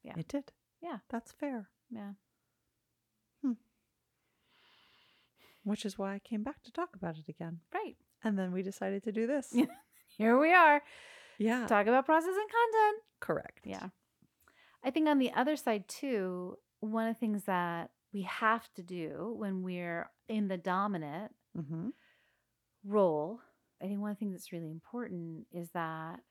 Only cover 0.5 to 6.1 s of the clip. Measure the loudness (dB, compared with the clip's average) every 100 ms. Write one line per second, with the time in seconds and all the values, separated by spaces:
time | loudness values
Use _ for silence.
0.5 | _ _ _ -12 -12 _ -10 -10 -8 -6
1.5 | -6 -10 _ _ -14 -12 -16 _ _ _
2.5 | _ _ _ _ _ _ _ _ _ -4
3.5 | -4 _ _ _ _ _ _ _ _ _
4.5 | _ _ _ _ _ _ _ _ _ _
5.5 | _ -6 -4 -4 -6 -6